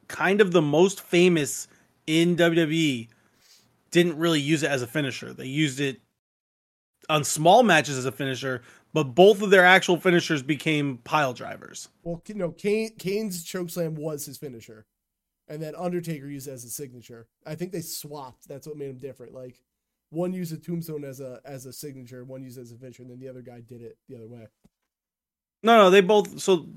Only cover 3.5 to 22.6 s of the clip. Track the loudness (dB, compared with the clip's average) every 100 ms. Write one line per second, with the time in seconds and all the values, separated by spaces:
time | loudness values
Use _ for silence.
3.5 | _ _ _ _ 2 2 0 0 0 0
4.5 | 0 0 -2 -4 -4 -4 -6 -12 -14 -8
5.5 | -2 -2 -2 -6 -6 _ _ _ _ _
6.5 | _ _ _ _ _ -4 -2 -2 2 6
7.5 | 6 6 4 2 -4 -6 -6 -6 -6 -6
8.5 | -8 -12 _ _ -4 0 6 8 6 6
9.5 | 6 8 6 4 2 4 4 2 -2 -2
10.5 | -4 -2 -2 -2 -6 -2 0 0 -4 -10
11.5 | -14 -16 -18 -20 _ -12 -12 -12 -8 -8
12.5 | -6 -4 -2 -4 -8 -6 -4 -6 -8 -10
13.5 | -10 -8 -6 -6 -6 -8 -10 -12 -14 -16
14.5 | -16 -20 -20 _ _ _ _ _ _ -16
15.5 | -12 -12 -8 -6 -6 -6 -10 -10 -12 -12
16.5 | -14 -14 -14 -14 -16 -20 -20 -20 _ -14
17.5 | -12 -10 -10 -10 -12 -14 -14 -16 -20 -18
18.5 | -16 -14 -12 -12 -12 -16 -16 -20 -18 -20
19.5 | -20 _ _ _ _ _ -6 -6 -6 -8
20.5 | -10 -8 -8 -8 -10 -12 -14 -14 -16 -16
21.5 | -16 -16 -16 -16 -16 -18 -18 -16 -16 -16
22.5 | -18